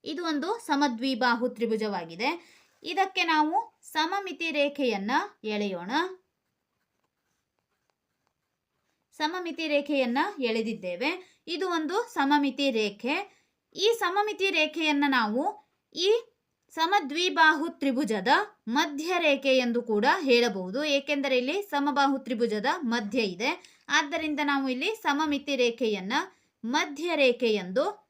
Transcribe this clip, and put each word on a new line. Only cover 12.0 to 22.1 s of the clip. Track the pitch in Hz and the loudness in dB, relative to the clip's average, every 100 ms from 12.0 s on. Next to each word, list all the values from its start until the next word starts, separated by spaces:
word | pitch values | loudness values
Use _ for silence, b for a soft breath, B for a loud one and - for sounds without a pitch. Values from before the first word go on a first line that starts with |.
| 453 | -2
ಸಮಮಿತಿ | 339 277 294 285 262 277 | 0 2 4 2 2 0
ರೇಖೆ. | 220 208 202 240 330 403 b b _ _ - | 0 -2 -4 -4 -4 -6 b b _ _ 0
ಈ | 403 466 | 0 2
ಸಮಮಿತಿ | 370 392 415 415 381 | 0 0 -2 0 0
ರೇಖೆಯನ್ನ | 330 302 330 311 285 285 | 0 0 0 0 2 2
ನಾವು | 262 214 226 359 415 _ _ _ 302 | 2 2 0 -2 -4 _ _ _ -2
ಈ | 370 453 - _ _ _ _ - | 2 2 0 _ _ _ _ -2
ಸಮದ್ವಿಬಾಹು | 339 403 285 302 359 294 311 311 330 | 2 2 0 0 0 6 6 6 -2
ತ್ರಿಭುಜದ | - 277 247 247 214 185 320 415 _ - | -2 0 0 0 0 4 4 2 _ -2
ಮಧ್ಯ | 254 330 285 320 349 | 0 0 -2 -2 2
ರೇಖೆ | 320 277 269 262 | 2 2 4 4
ಎಂದು | 240 233 | 4 -2
ಕೂಡ | 233 208 254 359 | 0 2 2 2
ಹೇಳಬಹುದು, | 277 240 233 190 180 226 | 4 4 4 0 -6 -4
ಏಕೆಂದರೆ | 302 277 277 285 269 254 | 0 0 0 -2 2 2
ಇಲ್ಲಿ | 247 370 | 2 -2
ಸಮಬಾಹು | 403 285 285 277 277 | -2 -2 0 2 2